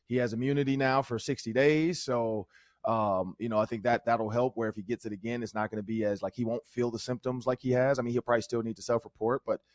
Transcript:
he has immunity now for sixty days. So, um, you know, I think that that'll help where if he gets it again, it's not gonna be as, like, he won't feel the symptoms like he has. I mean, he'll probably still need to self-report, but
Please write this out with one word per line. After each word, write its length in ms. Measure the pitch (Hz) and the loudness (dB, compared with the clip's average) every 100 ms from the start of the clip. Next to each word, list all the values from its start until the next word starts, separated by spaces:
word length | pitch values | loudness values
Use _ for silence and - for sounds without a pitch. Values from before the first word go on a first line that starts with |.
| - | -2
he 100 | 123 | 0
has 140 | 120 | 0
immunity 460 | 113 131 143 135 135 | 0 0 2 2 2
now 240 | 135 131 | 4 2
for 160 | - 113 | 2 -2
sixty 340 | - 131 113 | -4 -4 -2
days. 500 | 117 147 156 165 170 | 4 6 6 2 -2
So, 460 | - 120 113 107 - _ _ _ - | -2 0 0 -2 -6 _ _ _ 0
um, 500 | 113 104 95 92 - | 2 2 0 -2 -4
you 120 | 117 | -2
know, 80 | 107 | 0
I 80 | 107 | 0
think 180 | 113 | 0
that 220 | 120 117 117 | 0 2 2
that'll 240 | 117 107 | 0 2
help 260 | 120 127 117 | 0 0 0
where 140 | 110 | -4
if 60 | 107 | -4
he 80 | |
gets 220 | 95 117 110 | -6 -6 -6
it 60 | |
again, 300 | 101 110 120 | -8 -6 -6
it's 140 | 110 107 | -4 -4
not 160 | 107 | -4
gonna 100 | 107 | -4
be 220 | 101 110 104 | -4 -2 0
as, 160 | 98 | -2
like, 140 | 98 - | -4 -4
he 100 | 113 | -4
won't 200 | 120 - | -4 -6
feel 260 | 120 120 | -2 -2
the 80 | 113 | -2
symptoms 480 | - 123 127 127 120 | -6 -6 -4 -4 -2
like 120 | 123 | -2
he 120 | 127 | 0
has. 260 | 123 131 135 | 2 2 2
I 60 | |
mean, 100 | 120 | 0
he'll 80 | 123 | -2
probably 220 | - 117 | 2 0
still 180 | - 117 | 2 -2
need 160 | 113 - | -2 -6
to 40 | |
self-report, 580 | - 120 - - 110 135 - | 0 -2 -2 -4 -2 0 -2
but 160 | - _ | -4 _